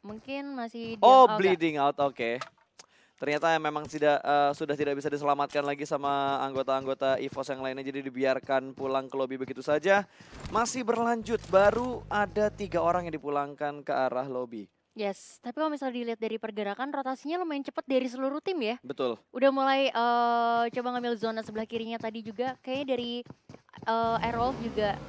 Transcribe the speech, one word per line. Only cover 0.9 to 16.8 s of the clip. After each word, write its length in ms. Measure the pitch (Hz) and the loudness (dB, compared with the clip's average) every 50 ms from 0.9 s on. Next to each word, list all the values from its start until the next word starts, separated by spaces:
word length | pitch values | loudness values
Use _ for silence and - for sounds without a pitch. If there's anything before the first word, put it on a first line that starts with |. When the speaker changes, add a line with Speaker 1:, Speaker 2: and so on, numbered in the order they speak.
| 226 | 0
Speaker 1:
di 40 | 214 | 6
Speaker 2:
Oh, 60 | 202 | 8
Speaker 1:
oh, 160 | 233 262 262 262 | 10 12 12 12
enggak. 140 | 226 214 214 | 10 8 4
Speaker 2:
bleeding 360 | 196 196 185 160 160 165 151 | 4 4 4 4 2 0 2
out, 180 | 147 139 143 143 | 2 2 2 4
oke. 400 | - 143 139 131 - 120 117 120 127 - - _ _ _ _ _ - - _ _ _ _ _ _ | 2 0 0 0 -2 -2 -2 -2 -4 -6 -12 _ _ _ _ _ -20 -20 _ _ _ _ _ _
Ternyata 400 | _ 143 143 147 147 147 165 165 | _ -4 -2 -2 2 2 4 2
memang 320 | 156 156 151 151 151 151 | 4 2 0 -2 -2 -6
tidak, 320 | - - 151 147 151 147 - | -6 -4 2 4 4 4 4
eh, 320 | - - 143 143 143 143 | 4 2 4 4 4 4
sudah 240 | 143 - 160 147 143 | 2 -2 -2 -4 -2
tidak 240 | 143 151 143 143 139 | -2 0 -2 -2 -2
bisa 80 | 135 | -2
diselamatkan 560 | 151 143 143 147 143 143 143 143 139 - 147 143 | -4 -4 0 2 2 2 2 0 0 0 -2 0
lagi 240 | 143 143 143 147 | 0 -2 -4 -4
sama 480 | - 165 139 143 143 139 139 139 139 139 131 | -4 -4 -2 0 0 0 0 0 0 0 -2
anggota-anggota 720 | 131 135 135 131 135 139 135 135 135 135 135 - 135 135 135 | -2 -2 -2 -4 0 0 0 0 0 -2 -2 0 2 0 2
evos 320 | 110 127 135 - 139 135 | 0 -2 -6 -6 -8 -6
yang 160 | 143 135 131 131 | -6 -6 -6 -4
lainnya, 160 | 131 131 135 | -6 -6 -6
jadi 220 | 135 135 135 139 139 | -8 -8 -8 -6 -8
dibiarkan 720 | 135 123 127 135 131 131 127 - - 135 131 131 135 131 | -8 -4 0 2 2 2 0 0 0 0 0 0 -4 -10
pulang 320 | - 135 135 135 135 131 | -6 -4 -2 -2 -2 -4
ke 80 | 127 127 | -4 -4
lobby 240 | 135 135 127 131 131 | -4 -4 -4 -4 -8
begitu 240 | 131 127 131 123 131 | -6 -8 -8 -8 -2
saja. 400 | - 147 147 147 190 196 202 196 - - - - - - - - - | 0 0 0 4 4 4 4 2 -2 -14 -20 -20 -20 -20 -16 -14 -4
Masih 320 | - 214 240 233 - 262 247 | -2 -2 -2 0 -2 -4 -2
berlanjut, 560 | 214 233 220 233 233 233 226 208 - 233 208 - | -2 0 0 2 0 0 -2 -2 -4 -4 -4 -2
baru 560 | - 185 190 202 208 202 233 247 254 247 - - | 4 6 6 6 6 4 2 -4 -4 -6 -8 -8
ada 440 | - - 208 208 185 - 208 208 208 | -4 -2 -2 -2 0 0 0 0 0
tiga 320 | 208 - 208 180 180 170 165 | 0 -4 -8 -2 -2 0 2
orang 240 | 170 175 180 175 | 2 2 2 -2
yang 80 | 170 156 | -4 -8
dipulangkan 640 | 151 135 143 147 143 143 143 147 - 151 147 147 147 | -8 -6 -2 -2 -2 -2 -2 -6 -6 -6 -6 -6 -6
ke 100 | 135 - | -6 -2
arah 360 | 139 131 131 127 123 127 131 | 0 0 0 0 0 -2 -4
lobby. 400 | 139 127 127 127 120 117 110 98 - _ _ _ _ | -4 -4 -6 -6 -6 -10 -14 -14 -14 _ _ _ _
Speaker 1:
Yes, 480 | _ 226 208 202 196 - - - - - | _ -6 -6 -6 -6 -8 -14 -20 -20 -14
tapi 200 | _ 247 240 294 | _ -12 -6 -4
kalau 80 | 311 | -2
misalnya 280 | 311 302 277 269 262 240 | -2 -2 -4 -6 -6 -4
dilihat 240 | 247 240 233 233 220 | -4 -6 -6 -4 _
dari 160 | 226 220 220 | -4 -6 -4
pergerakan, 520 | 220 - 220 214 214 208 202 202 208 | -6 -8 -8 -6 -4 -4 -4 -4 -6